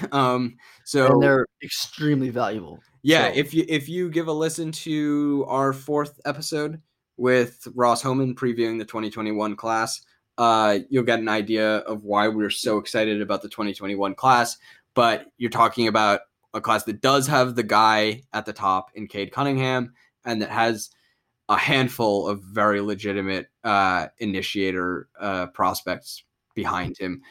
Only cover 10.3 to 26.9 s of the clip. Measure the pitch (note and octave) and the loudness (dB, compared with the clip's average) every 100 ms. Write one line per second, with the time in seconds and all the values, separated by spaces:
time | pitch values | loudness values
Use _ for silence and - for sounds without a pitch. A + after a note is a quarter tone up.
10.3 | - A#2 A2 G#2+ G2+ - C3 A#2+ A2+ A2 | 2 4 6 4 2 0 0 2 0 0
11.3 | G#2+ G#2 G#2+ G#2+ G#2+ - G#2+ G#2 G2+ A2 | -2 0 0 2 0 -2 -8 -2 2 2
12.3 | G#2+ G2+ - A#2+ G#2+ - A2+ A2 G#2 G2+ | 2 -2 -2 -2 -2 -2 -2 0 -2 -2
13.3 | G2 G2+ - G#2 F#2+ G2 G2 G2 F#2+ C3 | -4 -6 -8 -6 -6 -6 -2 -4 0 4
14.3 | A#2+ A#2 - - - _ - A#2 G#2+ - | 4 2 -4 -16 -20 _ 2 2 2 -6
15.3 | - A#2+ A2+ A2+ A#2+ A2+ A2 G#2 G2+ - | -6 -2 2 2 2 2 4 4 2 -2
16.3 | _ _ A2 A#2+ G#2+ - - C3+ C#3 C3+ | _ _ -6 0 0 0 0 2 2 4
17.3 | C#3+ B2+ A#2+ G#2 G#2+ A2 G#2+ G#2+ A#2 - | 2 2 0 2 4 6 4 2 -2 -8
18.3 | G#2+ G#2+ - G2 F#2+ - G#2+ G#2 G2+ G2 | -8 -8 -4 -2 -2 -4 -12 -10 -8 -6
19.3 | B2+ C#3+ C3+ C3 B2+ A#2+ _ _ _ B2 | -2 -2 0 0 0 -2 _ _ _ -6
20.3 | A2 G#2 A2 A#2 G#2+ - _ _ _ _ | -4 -2 0 0 0 -8 _ _ _ _
21.3 | _ - G2 C#3 C#3 B2 - A2 G2+ F2 | _ -2 0 2 2 0 0 0 0 0
22.3 | G2+ F#2+ G#2+ G#2 G2+ G#2 G2+ G#2 G2 F#2+ | -4 -6 0 2 2 -2 -4 -4 -4 -2
23.3 | F#2+ - _ A2+ G2+ F#2+ F2+ D#2 - A2 | -4 -8 _ 0 2 4 2 -2 -6 -4
24.3 | F#2+ - G2+ F#2+ F#2 F2+ F2 - - G2+ | -4 -4 -2 -2 -2 -2 -4 -8 -10 -6
25.3 | F#2 F2+ - F#2 F2+ F2+ F2 - - _ | -4 -4 -2 -2 -2 -6 -8 -10 -20 _
26.3 | _ _ - F#2+ F2+ F2+ | _ _ -8 -6 -4 -6